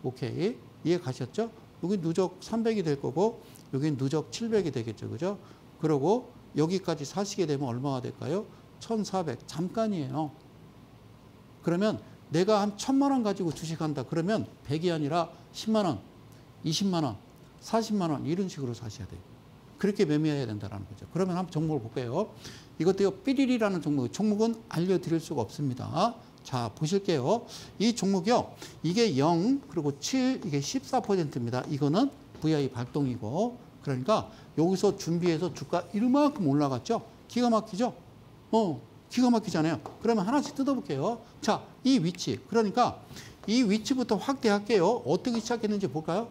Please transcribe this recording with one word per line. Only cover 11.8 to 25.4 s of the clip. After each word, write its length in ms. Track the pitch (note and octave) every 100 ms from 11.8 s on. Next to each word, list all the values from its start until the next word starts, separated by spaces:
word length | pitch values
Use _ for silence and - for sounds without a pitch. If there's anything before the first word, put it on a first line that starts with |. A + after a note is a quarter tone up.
| G3+ C3 - - -
내가 320 | D#3 F#3+ G#3+
한 160 | G#3 G3+
천만 340 | - C4+ C#4
원 120 | C4+
가지고 280 | G#3 G3 E3+
주식한다. 520 | C#3+ D#3+ D#3+ D#3+ C#3+
그러면 420 | A#2+ E3 E3+ D#3+ - - -
백이 260 | D3+ F3
아니라 400 | E3 C#3+ E3+ E3 - -
십만 340 | - A3 A3 F#3
원, 140 | G#2+ - - - - - -
이십만 400 | D#3 D#3+ G3 E3+
원, 140 | C#3+ G2 - - - -
사십만 520 | - A3+ A3 G#3 E3+
원 140 | C3+ B2
이런 220 | F3 F#3
식으로 260 | - B2+
사셔야 340 | A2 A#2 - F#2
돼요. 120 | F2+ - - - - - -
그렇게 280 | G3 G#3 E3+
매매해야 400 | D3+ D#3 C#3+ A#2+
된다라는 400 | G#2 G2+ G2+ G2
거죠. 200 | G2+ G2+
그러면 260 | E3 F#3+ F3
한번 140 | F3+
종목을 300 | D#3 D#3+ D3+
볼게요. 480 | A2+ C#3+ A#2+ D3 G#3+ - - - - -
이것도요. 340 | D#3+ F#3+ G3 F#3+
삐리리라는 600 | - C4+ C4 B3 G#3+ F3+
종목, 320 | D3 D3 A#2+
종목은 480 | - G#3+ G#3 A3+ A3+ -
알려드릴 500 | D#3+ F3+ F3+ D#3 E3
수가 220 | D#3+ C#3+